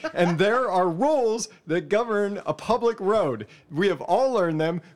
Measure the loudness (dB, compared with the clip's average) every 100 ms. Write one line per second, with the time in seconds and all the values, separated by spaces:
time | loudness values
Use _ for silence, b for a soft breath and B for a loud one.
0 | -6 0 2 2 2 2 0 0 0 2
1 | 2 2 0 -2 -6 B -4 -4 0 0
2 | 0 0 -2 -4 -6 -4 -2 0 0 0
3 | 0 2 0 -4 -10 B -8 -2 0 0
4 | 0 2 2 2 0 0 0 -2 B